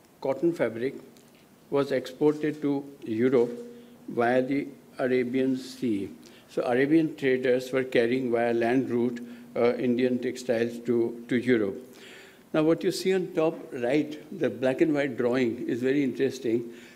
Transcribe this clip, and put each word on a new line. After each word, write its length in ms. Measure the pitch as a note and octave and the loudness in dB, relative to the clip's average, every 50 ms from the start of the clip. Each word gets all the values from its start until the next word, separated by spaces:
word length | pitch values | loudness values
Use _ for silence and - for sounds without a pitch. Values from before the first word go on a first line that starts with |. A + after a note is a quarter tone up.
| - - _ - | -20 -20 _ -8
cotton 320 | - C3+ B2+ - E3+ E3+ | -4 -4 -2 2 2 0
fabric 440 | E3 - C3+ A2+ A2+ A2+ A#2+ C#3 - - - - - - - - - - - - - - - - | 2 2 0 -2 0 -2 -4 -4 -4 -6 -16 -18 -20 -20 -20 -20 -20 -20 -20 -20 -20 -20 -12 -2
was 220 | - C#3 C#3 C#3 | 0 0 0 2
exported 680 | C#3 B2+ B2+ - - - D3+ D3+ D3+ D3+ D3+ D3+ D3 D3+ D3 | 0 -2 -2 -4 -4 2 2 2 2 2 -2 -4 -4 -2 -2
to 200 | C#3+ C#3+ C#3 - - - - - | -2 -2 -2 -4 -8 -16 -14 -8
Europe 480 | A#2 G#2+ A2 B2 C3 C3+ A#2+ A#2+ A#2+ - - - - - - - - - - - | -4 0 2 2 4 6 4 4 2 -2 -10 -12 -16 -18 -20 -20 -20 -20 -20 -14
via 340 | - - A#2+ A#2 A#2+ B2+ C3 | -8 -2 0 2 2 2 2
the 260 | B2+ C#3 C#3 C#3+ - - - - - - - | 2 0 -2 -4 -4 -6 -12 -18 -20 -20 -8
Arabian 600 | - C#3 B2+ B2+ B2+ B2 A#2+ B2+ C3 C3 C3+ C3 | -4 -2 0 2 0 0 0 0 0 0 0 0
Sea. 520 | B2+ - - - - C#3 A#2+ G#2 G2 G2 - - - - - - - - - | -2 -4 -10 -10 -6 -2 -2 -2 -2 -4 -8 -12 -16 -20 -20 -20 -20 -20 -8
So 140 | - - - | -6 -4 -2
Arabian 520 | B2 A#2+ B2+ C#3 C#3+ D#3 E3 D#3+ D3 D3+ | 0 2 2 4 4 4 4 4 2 -2
traders 560 | - C#3+ C3 B2+ B2+ B2+ C3 B2 B2+ B2+ - | -2 0 2 2 2 2 2 2 2 0 -2
were 120 | - C3 B2+ | -2 -2 -2
carrying 480 | C3 - B2+ A#2 A#2 B2+ C3 C3 A#2+ | 2 2 2 4 4 2 0 0 0
via 220 | A#2 A#2 A#2 A#2+ A#2 | 2 2 2 2 2
land 360 | A#2 A#2 A#2 B2+ C3+ A#2+ A2 | 2 2 2 2 2 2 2
route, 300 | A#2 A#2+ A#2 B2 A#2+ - - - - - - - - | 0 0 0 0 -2 -6 -12 -14 -16 -18 -18 -8 -2
uh, 200 | B2 A#2 A#2+ A#2+ | 2 2 2 2
Indian 420 | A#2+ C3 B2 A#2+ A#2+ B2+ B2 B2 | 2 0 0 2 2 2 2 0
textiles 600 | A#2+ B2 B2 A#2 - - - A#2 A2+ A#2 A#2 A#2 - - | 0 -2 -4 -6 -6 -2 -2 0 0 0 -2 -2 -6 -2
to, 380 | B2+ A#2+ A#2 A#2 A#2 - - - | 0 0 2 2 0 -4 -8 -6
to 80 | - C3+ | -2 -2
Europe. 420 | A#2+ G#2+ B2+ B2 A2 G#2 G2 F#2+ - - - - - - - - - - - - - - - | 0 4 4 2 4 2 0 -4 -8 -12 -16 -20 -20 -20 -20 -20 -20 -20 -20 -20 -20 -16 -4
Now 120 | - D#3+ D#3 | 0 2 4
what 200 | D#3+ E3 E3 G3+ | 4 2 2 0
you 80 | F#3 | -2
see 220 | - - - F#3 F#3+ | -2 0 0 0 0
on 140 | F#3 F3 - - | 0 0 -2 0
top 260 | E3+ D#3+ E3 E3 - - - C#3+ | 0 0 0 0 -2 -12 -12 -8
right, 640 | B2+ A#2+ A#2+ C#3 D3+ C#3 - - - - - G3+ E3+ | -4 -2 2 2 2 0 0 -6 -14 -14 -14 -6 -2
the 100 | C#3 B2 | -2 -2
black 320 | G#2 A2+ C3 B2+ C3 B2 | -2 0 0 0 2 4
and 140 | E3+ D#3 D3 | 2 2 4
white 220 | C#3+ C#3+ C#3 A#2 | 0 0 -2 -2
drawing 500 | B2 A#2+ A#2+ B2 C3 B2+ A2+ - - - | -2 0 0 2 2 2 0 0 -2 -4
is 160 | - B2+ A#2 B2+ | -4 -2 0 0
very 200 | C3 C#3 D3 C#3 | 0 2 2 0
interesting. 720 | B2+ A#2 A#2 C3+ B2+ - - - A2+ A2+ B2 A#2+ - - - - - - | 0 0 0 -2 -2 -2 -2 -2 0 0 0 -2 -4 -12 -16 -20 -20 -20